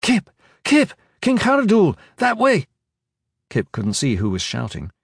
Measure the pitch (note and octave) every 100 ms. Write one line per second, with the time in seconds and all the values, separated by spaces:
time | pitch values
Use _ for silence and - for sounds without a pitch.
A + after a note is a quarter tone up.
0 | - A#3+ - _ _ _ - D4 C#4+ -
1 | _ _ - B3+ G3 C4+ B3+ A3 F#3 A2+
2 | - _ B3 A3+ B3+ A#3 C3+ _ _ _
3 | _ _ _ _ _ - G2 - G#2+ G#2
4 | C#3+ G#2 G#2+ F#2 - B2 A#2 D#2+ C#2+ -